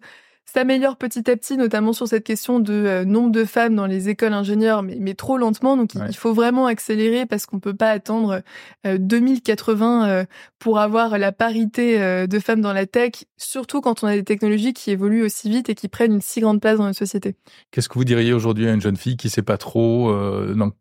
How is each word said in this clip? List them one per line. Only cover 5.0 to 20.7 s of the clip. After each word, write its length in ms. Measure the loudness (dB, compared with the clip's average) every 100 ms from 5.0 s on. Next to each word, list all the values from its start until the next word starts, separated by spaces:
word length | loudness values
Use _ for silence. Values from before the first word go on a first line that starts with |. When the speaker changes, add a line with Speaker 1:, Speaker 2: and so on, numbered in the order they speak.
Speaker 1:
mais 140 | -8
trop 240 | -6 -2 0
lentement. 400 | 0 0 2 2
Donc, 160 | 0
il, 60 | -2
Speaker 2:
Ouais. 60 | -6
Speaker 1:
il 60 | -4
faut 180 | -2
vraiment 320 | 2 2 2 0
accélérer 580 | -2 -4 0 0 0
parce 220 | -2 -4 -6
qu'on 120 | -8
peut 140 | -6
pas 180 | 0 0
attendre, 520 | 0 -2 -2 0 -2 -8 -20 -20 -10 -4
euh, 120 | -2
deux 220 | 2 2
mille 200 | 2 2
quatre-vingts, 640 | 0 -2 0 2 2 2 2
euh, 180 | 0 -2 -10 -20 _
pour 200 | -2 2
avoir 380 | 2 2 2 2
la 140 | -2
parité, 680 | 0 -2 0 -2 0 2 2
euh, 240 | 2 0 0
de 120 | -2
femmes 220 | 0 0
dans 140 | 0
la 100 | -2
tech, 400 | -2 0 0 -2 -20 _
surtout 420 | -10 -10 -6 -2
quand 240 | -2 0
on 40 | 0
a 60 |
des 100 | -2
technologies 500 | 0 0 2 2 0
qui 160 | -4 -4
évoluent 320 | -2 2 2
aussi 260 | 0 -2 -2
vite 220 | -2 -2
et 40 |
qui 140 | -6 -6
prennent 260 | 0 2
une 60 | 2
si 200 | -2 0
grande 200 | 2 2
place 160 | 2 2
dans 80 |
notre 140 | 0 -2
société. 360 | -4 -4 -6 -8 _ -20 _
Speaker 2:
Qu'est-ce 180 | -4 -2
que 60 |
vous 100 | -2
diriez 300 | 2 4 4
aujourd'hui 340 | 2 2 0 2
à 60 |
une 80 | 2
jeune 140 | 0 -2
fille 200 | -4 -4
qui 140 | -4
sait 120 | -4
pas 140 | -2 -4
trop, 540 | -2 0 2 2 2
euh, 420 | 0 -2 -4 -4
dans 160 | -2 -2